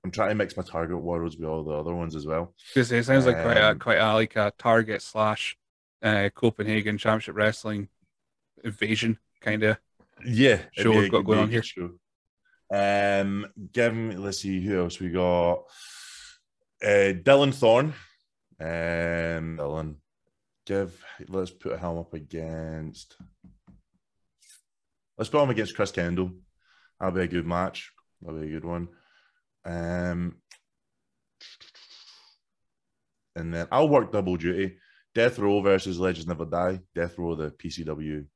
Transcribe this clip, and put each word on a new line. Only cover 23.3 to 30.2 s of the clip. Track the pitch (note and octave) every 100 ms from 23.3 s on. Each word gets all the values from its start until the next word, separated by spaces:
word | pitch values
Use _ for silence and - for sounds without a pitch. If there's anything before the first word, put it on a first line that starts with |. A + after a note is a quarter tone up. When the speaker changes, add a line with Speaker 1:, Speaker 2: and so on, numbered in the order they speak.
| _ - _ _ - _ _ _ _ _ _ _ - _ _ _ _ _ -
Speaker 1:
let's | A2
put | C3+
him | C#3
against | A2 G#2 -
Chris | G2+
Kendall. | - F2 F2 F#2 F#2 _ _ _ _ _ _
That'll | F#2 F2+
be |
a | F2
good | F2 E2+
match. | F2 F#2 - - _ _ _
That'll | E2+ D#2+
be | D#2
a |
good | D#2 E2
one. | F2 F2 _ _ _ _ _ _ _ F2+
Um, | F2 E2+ F2 F2+ F2